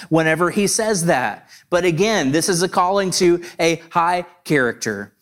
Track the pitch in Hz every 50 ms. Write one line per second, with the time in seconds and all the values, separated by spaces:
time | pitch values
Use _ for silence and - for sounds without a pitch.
0 | - - 160 160 160 160 156 156 180 170 - 214 202 180 - - 220 220 220 180
1 | 165 170 160 131 123 107 101 - - _ - - _ - 175 175 175 180 170 151
2 | 196 220 220 196 147 131 139 165 160 - 185 165 185 180 - 196 180 180 196 202
3 | 196 185 170 - 185 175 175 170 175 - - - 170 165 165 156 - - - 180
4 | 165 175 180 180 175 - - _ - - 156 139 127 117 110 - - 113 104 101
5 | 101 - _ _